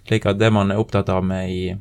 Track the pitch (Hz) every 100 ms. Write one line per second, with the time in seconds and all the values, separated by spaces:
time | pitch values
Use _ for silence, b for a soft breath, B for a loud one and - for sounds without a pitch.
0 | - 110 101 101 113 107 98 101 113 101
1 | 95 92 92 92 92 92 92 98